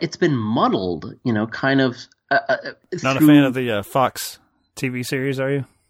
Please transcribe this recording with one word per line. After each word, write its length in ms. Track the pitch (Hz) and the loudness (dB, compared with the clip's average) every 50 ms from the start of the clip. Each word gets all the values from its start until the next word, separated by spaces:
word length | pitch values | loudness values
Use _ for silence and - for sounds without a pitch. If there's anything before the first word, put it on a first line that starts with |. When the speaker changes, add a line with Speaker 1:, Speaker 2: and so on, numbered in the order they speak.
| 170 | -4
Speaker 1:
it's 140 | 156 - - | -8 -4 -2
been 180 | 185 170 147 | 0 0 0
muddled, 800 | 120 110 107 113 139 202 254 214 120 92 90 87 76 - - - - - | 0 -2 -2 0 0 2 2 0 0 -2 -2 -4 -6 -8 -12 -12 -6 -4
you 100 | 131 113 | -2 0
know, 140 | 107 107 113 | 0 -2 -4
kind 340 | - - - 135 135 135 | -4 -2 0 2 2 2
of, 160 | 135 127 117 - - - _ _ _ - | 2 2 0 -4 -12 -20 _ _ _ -2
uh, 80 | 139 127 - - | 0 0 0 0
uh, 100 | 131 - - 135 - - _ _ 185 165 | -2 -4 -4 -8 -14 -16 _ _ -8 -4
Speaker 2:
Not 140 | - 131 135 | -2 -2 0
a 40 | 135 | 4
Speaker 1:
through 80 | 151 151 | 6 8
Speaker 2:
fan 140 | 147 147 143 | 8 8 6
of 100 | 131 123 | 6 2
the, 160 | 131 127 120 110 101 | -2 -2 -2 -2 -2
uh, 20 | |
Fox 560 | 98 - - 139 127 - - - - - - - _ _ _ _ _ _ _ | -2 -2 0 0 0 0 0 -4 -10 -12 -12 -16 _ _ _ _ _ _ _
T 140 | - 143 131 | -8 -6 -6
V 120 | 127 123 | -4 -6
series, 380 | 123 - 147 135 131 139 135 131 | -6 -4 -4 -4 -2 -2 -2 -2
are 100 | 135 135 | -2 -2
you? 160 | 143 139 127 - _ _ _ _ | -2 -2 -4 -6 _ _ _ _